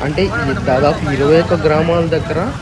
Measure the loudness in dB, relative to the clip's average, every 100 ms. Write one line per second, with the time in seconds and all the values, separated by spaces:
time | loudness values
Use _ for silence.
0 | -4 -2 -2 0 -2 -2 0 2 2 0
1 | -2 0 4 4 2 0 2 2 0 0
2 | 0 -2 -2 -4 -4 -6